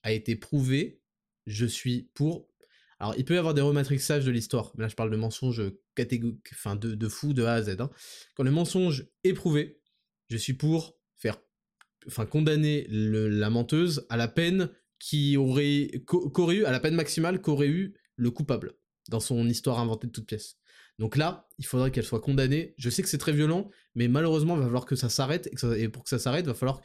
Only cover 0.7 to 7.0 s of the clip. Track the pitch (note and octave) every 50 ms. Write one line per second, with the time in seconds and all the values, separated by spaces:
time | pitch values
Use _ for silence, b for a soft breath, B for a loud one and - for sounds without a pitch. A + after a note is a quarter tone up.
0.7 | C3 C#3 F3+ - - _ _ _ _ _ _ _ _ _ - G#2+ G#2 G2+ A#2+ A2
1.7 | - - - B2+ B2 B2 A#2+ - - - C#3+ D#3 E3 - - _ _ _ b b
2.7 | b b b b b b - G#2+ - - C3 C#3 E3+ F3+ E3 D#3+ D3+ C#3+ C#3 D3
3.7 | D3 C#3+ C#3 C#3 C#3+ C3 - - D#3 D3 C3+ C3 B2 A#2 A2+ - - A#2+ A2 -
4.7 | - A2+ A2 G#2+ - - A2+ A2 A2 G#2+ A2 A2+ A2 - C3 B2+ A#2 A2+ G#2 G2
5.7 | F#2+ - _ _ - - A#2+ A#2+ C3 A#2 A2+ A#2 A2 - - - - - - G#2+
6.7 | G2+ G#2 A2 A2+ A2 G#2